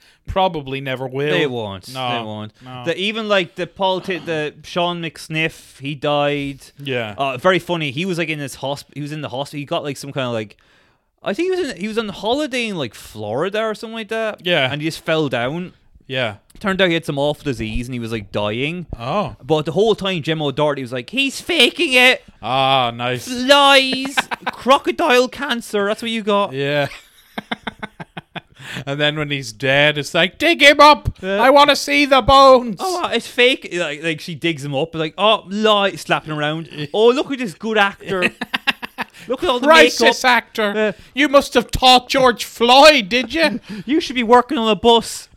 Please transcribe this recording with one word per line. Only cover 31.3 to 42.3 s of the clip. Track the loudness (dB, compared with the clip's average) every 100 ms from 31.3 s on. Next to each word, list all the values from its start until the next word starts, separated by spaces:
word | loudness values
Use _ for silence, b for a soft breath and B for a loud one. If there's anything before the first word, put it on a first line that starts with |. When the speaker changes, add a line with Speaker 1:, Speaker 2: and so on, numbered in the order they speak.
| 2
Speaker 1:
I | 6
wanna | 8 6 4
see | 0 0 4
the | 4
bones." | 6 8 8 8 4 -6
Speaker 2:
Oh, | -4 -4
uh, | -4
it's | -4 -4
fake. | 2 2 2 -4
Like, | -6 -6 -4
like, | -6 -6
she | -8
digs | -6 -4 -4
him | -4
up. | -4 -4
Like, | -4 -6 0
"Oh, | 2 2 -2
lie," | -2 2 2 2 -4
slapping | -4 -4 -2
around. | -4 -4 -4 -8
Speaker 1:
Yeah. | -12 -6
Speaker 2:
"Oh, | 2 4
look | 2 -2
at | -6
this | -8
good | -8 -4 0
actor. | 0 -2 -6 -4 -2 -4
Speaker 1:
<laughs> | -8 -4 -2 -4 -8 -12 -12 -12 -8
Speaker 2:
Look | -4
at | -2
all | 0
the | 6
Speaker 1:
Crisis | 8 6 4 2 2
Speaker 2:
makeup. |
Speaker 1:
actor. | 2 2 0 -4 -2
Speaker 2:
Yeah. | 0 -2 b b
Speaker 1:
You | -2 4
must | 4 4
have | 0 0
taught | 2 6 6 4
George | 2 2